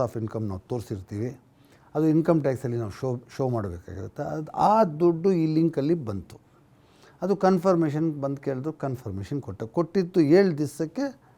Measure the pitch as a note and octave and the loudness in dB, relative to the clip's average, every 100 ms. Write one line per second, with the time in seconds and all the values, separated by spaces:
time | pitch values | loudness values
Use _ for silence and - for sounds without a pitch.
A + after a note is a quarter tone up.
0 | A#2+ A#2 A2 A2+ A2 F#2+ - B2 - G2+ | -2 -4 -6 -4 -6 -6 -6 -8 -6 -10
1 | F#2+ G#2 A#2+ C3 _ _ _ - _ D3+ | -8 -8 -6 -8 _ _ _ -20 _ 0
2 | D#3 D#3 E3 D#3+ C#3 A#2+ B2+ A#2 G#2+ - | 4 4 4 2 2 -2 -4 -4 -6 -6
3 | C3 B2 - - C3 A#2 G2+ E2+ F#2 F2+ | -4 -4 -8 -4 -2 -2 -4 -8 -12 -12
4 | G2+ - D3+ D3+ D3+ - E3+ A3 F3+ D3 | -12 -10 -8 -6 -6 0 4 4 2 4
5 | F3 E3 F#3+ F3+ D#3+ D#3 E3 D3+ C#3+ E3+ | 2 4 2 2 2 2 2 2 0 0
6 | A2+ G2 E2+ - _ _ _ _ _ _ | -2 -8 -10 -18 _ _ _ _ _ _
7 | - _ F3+ G3+ F#3+ F#3+ F#3+ E3+ D#3+ D3+ | -20 _ -2 2 4 4 4 4 2 0
8 | D#3+ D3 C#3 C3+ C#3 C3 D3+ D3+ C#3 B2 | -2 -2 -4 -4 -4 -4 -6 -6 -6 -6
9 | G#2 F#2+ F#2+ C#3+ - G2 A2+ E3+ E3 G3 | -6 -8 -6 -6 -6 -10 -4 -2 0 0
10 | F3 F#3 C#3+ F3 G3 D3 C#3+ - D#3+ - | 0 2 6 6 6 2 -4 -4 -6 -4
11 | C#4 - _ | -6 -6 _